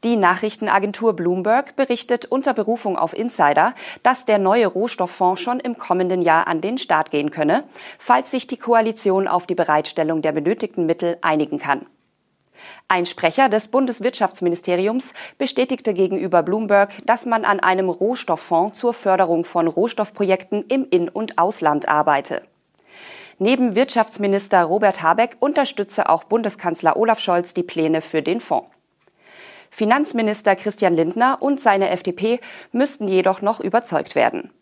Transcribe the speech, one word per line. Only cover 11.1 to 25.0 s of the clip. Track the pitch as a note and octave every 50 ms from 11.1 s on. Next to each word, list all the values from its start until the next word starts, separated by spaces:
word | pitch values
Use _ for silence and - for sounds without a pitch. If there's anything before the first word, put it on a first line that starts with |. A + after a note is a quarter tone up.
| E3+ E3+ -
einigen | E3 D#3 D3+ D3+ - - C#3+
kann. | - - C#3+ C3+ - - _ _ _ _ _ _ _ _ _ _ _ _ _ _ - - - - _ _
Ein | F#3+ F3+ F3
Sprecher | F3 - - - E3 D#3+ - C4+ C4
des | G3+ A3 G#3+ -
Bundeswirtschaftsministeriums | - C4 C4+ B3+ A#3 - G3 A#3+ B3+ - G#3+ F#3+ - - F#3 F3 E3+ F3 - - F3+ F3 F#3 G3+ A3+ B3+ C4 - - - - - - _
bestätigte | C#4 C4 - - B3 B3+ C4 B3+ - A3+ G3+
gegenüber | F3 F#3+ F3+ F#3+ - A#2+ F#3 E3+ F3 E3
Bloomberg, | - F#3 G#3+ A3 G3+ G3+ G3+ G3 G3+ - - -
dass | - A3+ A#3+ -
man | B3 A#3 A3 G#3+
an | - G3+ F#3+
einem | - F#3 F#3 F#3+ F#3+ F#3
Rohstofffonds | E3+ - F#3+ G#3+ B3+ B3 - - F3 D#3+ - - F3 E3 F3 G#3+ G#3+ -
zur | - A#3+ A3+
Förderung | - - G3+ F#3+ F#3 F#3+ E3 E3+ E3 E3+
von | - - F3 E3
Rohstoffprojekten | E3 D#3+ - G3 A#3 - - G#3+ G#3 - - G3+ F#3+ F#3+ F#3 F#3 - - G#3 - -
im | B3+ C4+ C4 C4
In- | - F3+ E3+ E3
und | - - D#3 - - -
Ausland | E3 F#3+ A3 - - D#3 D3 D3 - -
arbeite. | D3 D3+ D3+ D#3 D3 C#3 C#3 - - - - _ _ _ _ _ _ _ _ _ - - - - - - - - - _
Neben | F#3+ G#3+ B3+ B3+ B3+ B3 G3
Wirtschaftsminister | G#3 C4 C4 - A#3+ A3 - - - G3+ G3+ G3 G3 G3 - - F#3 F3
Robert | D#3+ E3+ G#3 G#3+ G3+ F#3 -